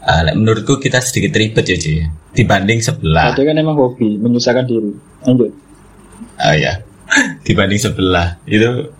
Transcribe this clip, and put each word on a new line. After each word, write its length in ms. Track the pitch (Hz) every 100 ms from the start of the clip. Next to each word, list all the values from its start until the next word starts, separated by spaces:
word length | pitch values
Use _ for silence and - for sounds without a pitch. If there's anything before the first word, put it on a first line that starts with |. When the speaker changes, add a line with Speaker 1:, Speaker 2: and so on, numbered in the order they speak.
Speaker 1:
eh, 200 | - 82
lek 120 | 82
menurutku 420 | - 110 110 104 139
kita 220 | - 127
sedikit 320 | 120 - 98
ribet 300 | 107 110 113 80
ya, 100 | 90
Ci, 140 | 78
ya, 120 | 78 80 78 -
dibanding 480 | - 101 98 98 117
sebelah. 520 | 110 - 82 80 76
Speaker 2:
Itu 120 | -
kan 100 | 139
emang 200 | 156 156
hobi 420 | 151 127 127 113 104
menyusahkan 480 | 113 120 120 120
diri. 280 | 123 113 107 98 - -
Lanjut. 300 | - 123 110 - - - - - - - - -
Speaker 1:
Oh 160 | -
iya, 260 | 78 67 98 - - -
<laughs> 360 | - - - -
dibanding 300 | 104 98 104
sebelah 600 | 104 - 95 90 85 85
itu 440 | - 107 113 123 -